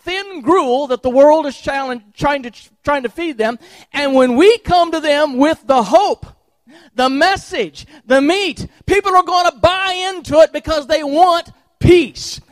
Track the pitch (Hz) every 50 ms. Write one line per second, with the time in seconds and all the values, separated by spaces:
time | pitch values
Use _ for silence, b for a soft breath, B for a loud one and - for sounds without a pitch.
0 | _ 349 359 381 403 392 381 320 220 254 349 381 311 254 240 269 294 247 254 -
1 | - 254 240 269 277 302 302 320 294 285 240 - - 294 277 277 269 262 254 247
2 | 208 208 _ - - 285 285 277 247 240 - - - _ _ _ _ 285 294 285
3 | 247 220 - - 349 330 277 214 214 220 240 233 B B B B B B - 285
4 | 285 277 269 262 254 254 240 240 349 415 480 453 - - 349 359 339 339 330 320
5 | 294 311 285 294 311 302 262 247 277 311 320 - _ 220 269 254 214 180 262 349
6 | 415 370 240 - - - - _ _ _ _ _ _ 226 294 339 b b b 240
7 | 254 262 262 277 330 370 392 - - - 370 302 208 156 - - - B B B
8 | B 214 254 269 277 294 359 403 403 349 233 - - b b b b - 359 403
9 | 392 392 370 359 359 349 349 359 349 349 311 226 - 339 370 381 392 381 359 359
10 | 370 381 381 359 269 - 277 311 320 302 - 294 - 302 320 302 285 233 311 302
11 | 302 277 277 311 359 359 339 339 330 - _ _ _ _ _ _ - - 349 349
12 | 302 196 - - - - - - - _